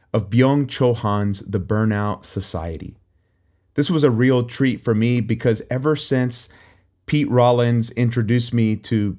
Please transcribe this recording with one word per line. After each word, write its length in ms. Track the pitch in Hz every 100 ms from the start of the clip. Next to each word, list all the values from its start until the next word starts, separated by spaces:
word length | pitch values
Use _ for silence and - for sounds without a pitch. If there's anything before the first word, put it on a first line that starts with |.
| _
of 160 | 113 92
Byung-Chul 680 | 117 131 143 135 - 123 117
Han's 400 | 107 104 101 98
The 200 | - 101
Burnout 640 | 90 107 110 104 104 -
Society. 720 | - 101 - 85 85 80 - - _ _ _ _ _ _ _
This 140 | - 147
was 140 | 160
a 80 | 143
real 320 | 113 127 123
treat 380 | 120 - 135 110
for 160 | 123 107
me 240 | 117 123
because 420 | 117 113 123 110 -
ever 240 | 131 151
since 540 | 151 - 131 123 120 - - - _ _ _ -
Pete 240 | 151 143
Rollins 640 | 123 120 120 120 117 117
introduced 600 | - 120 120 110 120 120
me 220 | 120 110 110
to 380 | - 110 101